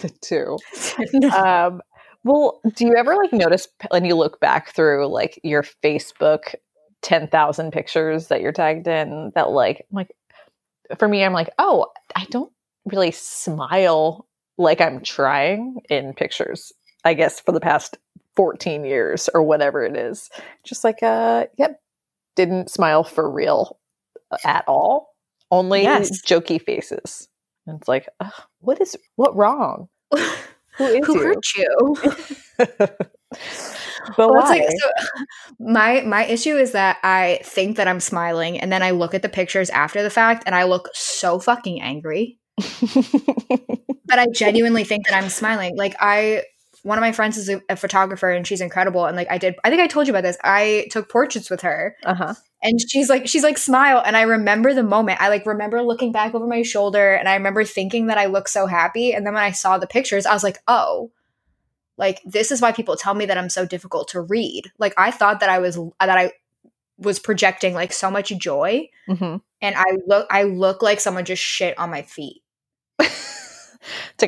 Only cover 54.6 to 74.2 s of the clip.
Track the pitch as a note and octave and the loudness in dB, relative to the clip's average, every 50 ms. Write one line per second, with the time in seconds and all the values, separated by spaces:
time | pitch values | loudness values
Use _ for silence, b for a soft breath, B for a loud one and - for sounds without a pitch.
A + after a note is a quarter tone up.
54.6 | A3+ C4+ C#4 C4 A#3 G#3 G3 A3 A3 G3 F#3 - F#3 G3+ G#3 G#3 G#3 G#3+ G#3+ G#3 | 4 4 4 4 2 2 2 2 2 2 0 0 2 2 2 0 0 -2 -4 -4
55.6 | G#3 G#3+ A3+ A#3+ A#3+ A#3 A#3 A#3 B3+ A#3 A3+ A3 G#3+ A3+ A#3 A3+ A3+ A#3 A#3+ A#3 | -4 -4 -2 -2 0 -2 -2 -2 -2 -2 -2 -2 -2 -2 -2 -4 -4 -2 -2 -2
56.6 | A#3 A#3 - G#3 G3+ G3+ G3 G#3 G3+ G3 F#3+ F#3 - F#3+ F#3+ G3 G3 G3 G3 G#3+ | -2 -2 0 0 0 2 4 4 4 6 4 4 2 2 0 2 0 0 0 0
57.6 | G#3+ G3+ - G3 F#3+ F#3+ A#3 A#3 A3+ A3+ A3 G#3 G3+ G3 F#3+ G3 F#3+ - - G#3 | 0 0 -2 -4 -4 -2 -2 -2 0 0 2 2 2 2 0 -2 -2 -2 -2 -2
58.6 | G3 F#3+ F3+ E3+ E3 E3+ - A3+ A#3+ B3 A3+ G#3 G3+ G3+ G#3 G#3+ G#3 G3+ F#3 - | -2 0 2 2 0 0 0 -2 -2 -2 -2 -2 -4 -4 -2 0 -2 -2 -2 -2
59.6 | - F#3+ F#3 F#3 F3+ - - A#3 C4 - G#3 G3 G3 - G#3+ G3 G3+ G3 F#3 - | 0 0 0 0 0 -2 -2 -2 -2 0 -2 0 2 2 2 2 0 -2 -4 -4
60.6 | _ - - - - - D#2+ F#2+ A#2 A#3 - _ _ _ _ _ _ _ _ _ | _ 0 2 2 2 0 -2 -4 -6 -10 -14 _ _ _ _ _ _ _ _ _
61.6 | _ _ _ _ _ _ _ - A#2 - F#3+ - - F3+ - G#3 G#3+ - C#4+ A#3+ | _ _ _ _ _ _ _ -4 -2 -2 -2 -4 -8 -6 -2 -2 0 0 0 0
62.6 | A#3+ A3+ A3+ - A3 - E3 - - G3+ G3+ G#3 G#3 G3 F#3+ F3+ F3+ F3+ - F#3+ | 0 0 0 0 -4 -4 -4 -4 -2 -4 -4 -2 -2 -2 -2 -2 -4 -4 -4 -6
63.6 | F#3 F3+ - F3+ - F3+ - D#3+ - - - F3+ E3+ E3+ G3+ A#3 A3 - - G2 | -6 -6 -8 -10 -10 -8 -8 -8 -8 -6 -8 -10 -6 -4 -4 -2 -2 -4 -8 -10
64.6 | - F#3+ - - G#3+ G3+ G3 - F#3+ A3 B3 - G#3+ G#3 G#3 G3 G#3 G3 F#3 F#3 | -14 -14 -8 -4 -4 -2 2 2 2 2 2 2 2 2 2 2 2 2 2 2
65.6 | F3+ F3+ E3 F3 E3+ E3 - - F#3+ G3 F#3 F#3 F3+ F#3 - _ _ _ _ _ | 0 -2 -2 -6 -8 -10 -4 -2 0 2 4 4 2 2 -2 _ _ _ _ _
66.6 | _ _ _ _ _ _ _ _ F#3 G3+ F#3+ G3+ - - G#3+ F3+ G#3 F#3+ F#3+ - | _ _ _ _ _ _ _ _ -4 -4 -4 -4 -4 -4 -2 0 2 0 0 0
67.6 | G3+ F#3+ F3+ E3+ F3 F#3+ - - - F#3+ F#3+ G3+ G3 - G#3+ F3+ - F3 C#3 C#3+ | -2 -2 -2 -2 -4 -6 -6 -4 -4 -4 -2 -4 -4 -6 -8 -8 -6 -4 -2 -2
68.6 | D3+ F3+ A3 C#4 D#4+ b b b b - F#3+ F3 F#3+ E3+ D#3+ G3 - _ _ _ | 0 0 0 -2 -4 b b b b -6 -4 -4 -4 -6 -6 -8 -12 _ _ _
69.6 | G#3 G3+ G3+ - F#3 F#3+ F#3+ F#3+ F3+ F3+ G3+ G3+ G3+ - G3 G3 G3+ G3+ F#3 F3+ | -6 -4 0 0 2 2 0 0 0 2 2 2 2 2 2 2 2 0 0 0
70.6 | F#3+ F#3+ F#3+ F#3+ - G3+ G#3 G3+ - G#3 F#3 F#3 F3 F3+ F#3 F3 - - - - | 0 0 0 0 0 0 0 0 0 -2 -4 -4 -4 -6 -6 -6 -6 -6 -4 -4
71.6 | F#3+ F3 C#3 - E3+ F3 D3 C#3+ - - - - D3 C3+ - - _ _ _ _ | -4 -4 -4 -4 -6 -8 -8 -10 -12 -14 -14 -14 -14 -14 -14 -18 _ _ _ _
72.6 | _ _ _ _ _ _ _ - E4 B B B B B B B B B B B | _ _ _ _ _ _ _ -2 -2 B B B B B B B B B B B
73.6 | B B B B B B B B B B B - | B B B B B B B B B B B 0